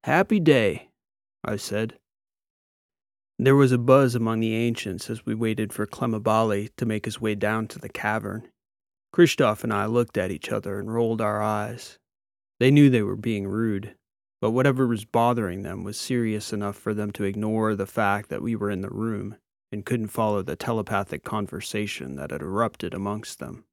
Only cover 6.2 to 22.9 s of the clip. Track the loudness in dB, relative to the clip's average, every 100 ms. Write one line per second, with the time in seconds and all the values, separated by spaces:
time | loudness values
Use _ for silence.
6.2 | 2 2 2 0 -4 -6 -4 -2 -6 -4
7.2 | -4 -2 0 -2 -4 -10 -14 -6 -4 -4
8.2 | -4 -10 -12 _ _ _ _ _ _ 6
9.2 | 6 6 2 2 -2 -2 0 0 0 -2
10.2 | -2 -4 -4 -6 -4 -8 -4 -2 0 0
11.2 | -2 0 -2 -2 -4 -10 -16 -20 _ _
12.2 | _ _ _ _ 6 8 8 8 2 -2
13.2 | -4 -4 -2 -2 -2 -2 -6 -16 _ _
14.2 | _ _ 0 2 2 4 0 0 -2 2
15.2 | 2 2 -2 -6 -8 -8 -8 -8 -4 -2
16.2 | 0 -4 -4 -6 -6 -6 -4 -4 -4 -4
17.2 | -4 -2 -2 0 0 0 -4 0 2 2
18.2 | -2 -6 -4 -4 -2 -4 -6 -6 -4 -4
19.2 | -8 -12 _ _ _ -12 -4 -4 -4 -2
20.2 | 0 0 -2 -6 -4 -4 -2 -2 -2 -8
21.2 | -6 -6 -6 -8 -6 -4 -4 -6 -10 -10
22.2 | -8 -8 -4 0 -2 -2 -8